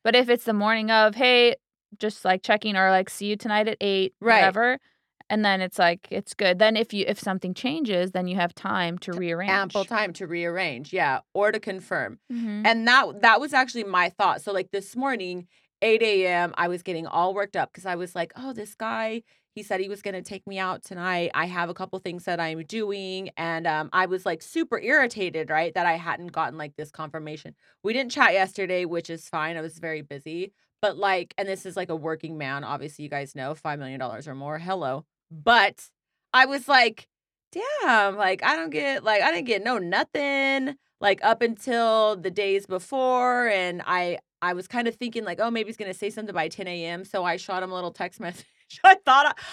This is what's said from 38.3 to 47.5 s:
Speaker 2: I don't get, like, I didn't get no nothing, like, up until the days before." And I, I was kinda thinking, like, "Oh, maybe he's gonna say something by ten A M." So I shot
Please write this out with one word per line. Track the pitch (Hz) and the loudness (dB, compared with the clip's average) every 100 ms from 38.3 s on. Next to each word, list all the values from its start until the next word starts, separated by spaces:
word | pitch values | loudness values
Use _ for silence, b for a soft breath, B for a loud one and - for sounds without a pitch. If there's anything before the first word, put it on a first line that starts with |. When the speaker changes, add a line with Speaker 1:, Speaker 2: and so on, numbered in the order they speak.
| 190 | 0
Speaker 2:
I | 262 311 | 0 -2
don't | 330 | -2
get, | 302 277 269 | -4 -2 -2
like, | 220 208 | 0 2
I | 302 | 2
didn't | 330 254 | 0 -2
get | 202 | -2
no | 226 233 | 0 -2
nothing, | 175 202 311 302 285 277 269 269 262 269 _ - | -2 -2 -2 -2 -2 0 0 0 -4 -8 _ -2
like, | 202 190 | 0 2
up | 214 226 | 2 2
until | 233 226 269 233 226 220 214 196 | 0 -2 -4 0 2 4 2 0
the | 185 | -4
days | 175 196 196 196 | -2 0 0 -2
before." | 185 180 269 254 247 247 247 240 | -6 -4 -2 2 2 2 2 2
And | 190 180 175 - | 0 0 -4 -2
I, | 180 180 180 _ - | 0 0 -4 _ -6
I | 180 | -4
was | 180 185 | -4 -6
kinda | 247 233 | -4 -2
thinking, | 226 240 226 | -4 -6 -6
like, | 208 175 | -6 -2
"Oh, | 233 | -2
maybe | 226 208 | -2 -4
he's | 226 | -8
gonna | 202 185 | -10 -6
say | 208 | -6
something | 220 208 175 | -6 -6 -4
by | 156 | -4
ten | - 185 | -4 -8
A | 175 165 | -6 -6
M." | 175 196 | -8 -6
So | 196 | -2
I | 175 175 | -2 -2
shot | - | -4